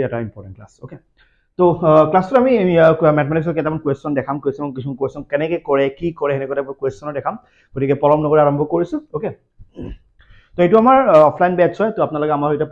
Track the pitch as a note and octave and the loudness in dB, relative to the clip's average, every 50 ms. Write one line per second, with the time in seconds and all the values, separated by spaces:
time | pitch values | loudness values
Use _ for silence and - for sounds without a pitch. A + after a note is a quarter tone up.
0 | C3+ A#2+ A#2+ A#2 A#2 G#2+ - G#2+ G2 G2 F#2+ - G2+ - _ _ - - D#3+ C#3+ | -2 -2 -4 -8 -8 -10 -12 -16 -18 -20 -20 -20 -20 -20 _ _ -20 -20 -20 -20
1 | _ _ _ _ _ _ _ _ _ _ _ - F3+ F3 E3 E3 E3+ D#3+ D#3 D#3 | _ _ _ _ _ _ _ _ _ _ _ 0 2 2 2 2 2 4 4 4
2 | D3+ D3+ E3 F#3 F#3 - C4+ B3+ A#3+ C4 B3+ G#3 F#3 F#3 F3 E3 D#3+ D#3+ D#3+ D#3+ | 4 4 2 0 0 2 2 2 2 2 2 2 2 2 4 4 4 4 4 4
3 | E3 D#3 D3+ D3+ D3 C#3 D#3 E3 D3 F3 D#3 D#3+ C#3+ D#3 D#3 D#3+ - D3 C#3 - | 2 2 2 2 0 0 -2 -2 -2 -2 -4 -4 -4 -4 -4 -4 -4 -4 -4 -4
4 | - D#3 D3 C3+ A#2+ - C#3 D3 C#3 C#3+ B2+ C#3+ D3 C#3+ B2+ C3 A#2 C#3 C3+ A#2 | -4 -4 -4 -4 -4 -4 -6 -6 -6 -6 -6 -6 -8 -10 -10 -10 -10 -10 -8 -6
5 | C#3+ B2+ - D3 C#3 - C#3+ C#3+ D#3 D#3+ E3+ E3 - - C#3 C3+ C#3 C#3 C#3 - | -6 -8 -8 -10 -10 -6 -6 -4 -4 -4 -6 -6 -4 -2 -2 0 0 -2 -4 -6
6 | E3+ E3+ D#3+ - D3+ C#3+ C#3+ C#3 C3+ C3 C#3 C#3+ C#3 C3+ C#3 - C#3 C3+ B2+ - | -8 -8 -6 -4 -4 -4 -4 -4 -6 -6 -6 -6 -8 -8 -8 -8 -8 -8 -8 -8
7 | D3 D3+ D3 C#3 B2+ D3 G3+ A3+ _ _ _ _ _ _ - C3+ C3+ C#3 C#3+ C#3+ | -10 -10 -10 -8 -6 -8 -8 -10 _ _ _ _ _ _ -8 -4 -2 -2 0 0
8 | D3 D3 D3+ D3+ D3+ D3 D3+ D3+ D3+ C#3+ C#3+ C#3+ D3+ D3+ E3+ E3+ E3+ - D#4 D4+ | 0 2 2 0 0 2 2 4 4 2 2 0 -2 -2 -2 -4 -4 -4 -6 -10
9 | - _ - D3+ A3 F#3 - - _ _ _ - - - _ - B3+ - - - | -10 _ -10 -8 -8 -10 -10 -14 _ _ _ -20 -20 -20 _ -16 -16 -16 -16 -18
10 | _ _ _ _ _ _ - - _ _ _ - F3 F3 G3 A3 A3 B3 C4 C4+ | _ _ _ _ _ _ -20 -20 _ _ _ 0 2 4 4 4 4 6 4 4
11 | C4 A3+ F3 D#3 D#3 D3 F#3 - F3+ F3+ F3+ F3 F3 E3 E3 - G3 A3+ G#3+ - | 4 6 6 6 6 6 4 2 0 0 2 2 2 0 0 -2 -4 -2 -2 -2
12 | D#3 C3 D3+ D3 D3+ D3+ D3+ C#3+ D3 D3 D3+ C#3+ D3+ D3 | -4 -4 -2 -4 -2 -2 -2 -2 -2 -2 -2 -2 -4 -4